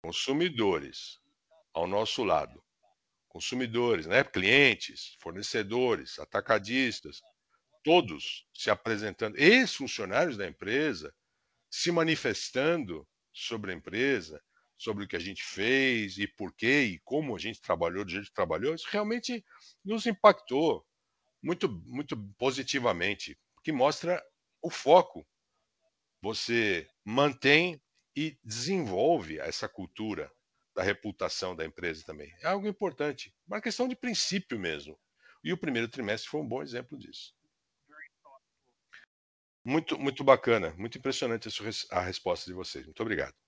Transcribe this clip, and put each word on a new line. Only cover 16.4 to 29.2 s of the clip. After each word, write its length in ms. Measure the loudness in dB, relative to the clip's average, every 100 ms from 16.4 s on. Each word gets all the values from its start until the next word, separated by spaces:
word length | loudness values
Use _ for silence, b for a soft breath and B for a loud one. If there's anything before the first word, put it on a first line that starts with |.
| -10
quê 280 | -2 2 4
e 160 | 2 -2
como 340 | -4 -2 -2
a 60 | -4
gente 200 | -6 -8
trabalhou, 440 | -4 0 0 -2
do 60 | -4
jeito 140 | -6 -8
que 80 |
trabalhou, 380 | -2 0 0 -2
isso 140 | -6 -4
realmente 560 | -2 -2 -4 -4 -8 B B B B
nos 220 | -6 -2 -2
impactou 800 | 8 8 8 0 2 2 0 _ _ _ _ _ _
muito, 260 | -4 -2 -2
muito 480 | -4 -10 -10 -6 -8 -8 0
positivamente, 960 | 0 0 -2 2 2 2 0 -2 -8 -14 _ _
que 80 | -4
mostra 520 | 2 2 2 -2 -2 -4 _ _ _
o 80 | -8
foco. 560 | -2 8 8 8 -4 -18 _ _ _ _ _ _ _ _ _
Você 680 | -6 -4 0 2 4 0 -2 _
mantém 760 | -2 2 2 4 6 6 4 -4 _ _ _ -6
e 200 | -6 -6
desenvolve 960 | -12 -8 -2 0 0 2 4 4